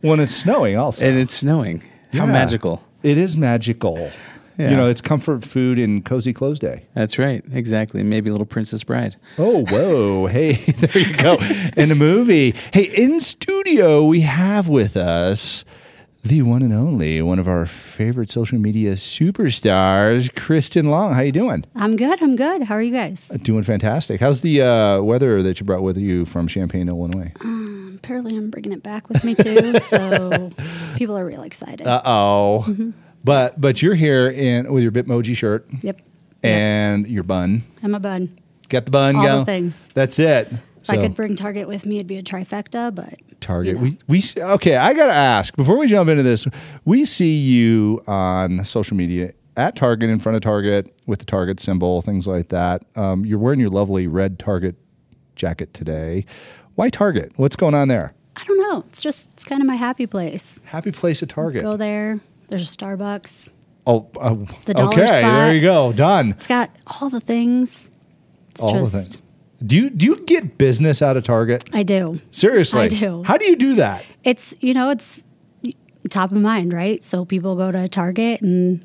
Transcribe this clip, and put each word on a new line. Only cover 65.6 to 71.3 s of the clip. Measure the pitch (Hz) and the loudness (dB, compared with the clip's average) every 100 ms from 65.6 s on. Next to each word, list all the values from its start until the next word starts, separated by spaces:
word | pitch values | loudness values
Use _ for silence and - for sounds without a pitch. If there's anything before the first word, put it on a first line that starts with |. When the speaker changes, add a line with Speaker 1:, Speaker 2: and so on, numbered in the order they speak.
Speaker 1:
go. | 175 170 127 | 4 4 2
Done. | 110 160 190 113 | 2 4 4 2
Speaker 3:
It's | 98 - | -2 -2
got | 247 226 - - | -2 -2 -8 -20
all | - 277 | -10 -8
the | 247 | -6
things. | - 233 233 247 247 - - _ _ _ _ _ _ | -4 -2 0 0 -2 -6 -16 _ _ _ _ _ _
It's | - | -4
Speaker 1:
All | 110 104 | 0 0
Speaker 3:
just | 117 | 0
Speaker 1:
the | 98 | -2
things. | 92 - _ _ _ _ | -6 -14 _ _ _ _
Do | 107 160 | 2 2
you, | 269 | 2
do | 208 220 | 2 2
you | 381 | 2
get | 339 330 165 - | 2 0 0 2
business | 135 120 156 139 | 2 4 2 4
out | 143 131 | 2 2
of | |
Target? | 117 | 2